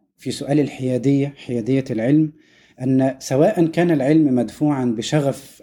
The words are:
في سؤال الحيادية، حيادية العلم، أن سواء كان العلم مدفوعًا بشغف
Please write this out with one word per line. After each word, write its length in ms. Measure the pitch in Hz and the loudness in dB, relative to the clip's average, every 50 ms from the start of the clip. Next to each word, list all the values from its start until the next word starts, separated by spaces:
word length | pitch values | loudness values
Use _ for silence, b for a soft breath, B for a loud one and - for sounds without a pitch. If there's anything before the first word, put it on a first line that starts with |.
| _ _ _ | _ _ _
في 140 | _ - 131 | _ -10 -10
سؤال 280 | 123 - - - 147 151 | -8 -6 -4 0 0 0
الحيادية، 720 | 139 - - - 131 127 127 123 117 139 139 139 139 143 143 | 0 0 -4 -6 -4 -2 -2 0 2 2 2 2 0 -2 -6
حيادية 460 | - - - 120 120 107 120 135 135 131 - | -10 -10 -6 -6 -4 -2 0 -2 -2 -2 -2
العلم، 420 | 120 107 110 131 147 156 156 156 b b b b b b b b b - | -4 -2 0 2 4 2 2 0 b b b b b b b b b -6
أن 340 | 127 135 131 131 131 135 131 - | -2 0 2 2 2 0 -2 -4
سواء 460 | - - 135 135 160 156 - 180 165 | -6 -2 0 2 2 2 2 2 0
كان 260 | 160 - 170 175 175 | 0 0 0 0 2
العلم 440 | 160 143 127 139 160 160 156 139 127 | 2 2 2 2 2 4 4 2 2
مدفوعًا 500 | 123 113 107 - - 151 151 143 131 127 | 0 -2 -2 -4 -2 -2 0 0 0 -2
بشغف 760 | 123 110 117 110 - 151 156 143 139 123 - - - - - | -2 -4 -4 -4 -2 0 0 0 0 -4 -6 -10 -20 -20 -20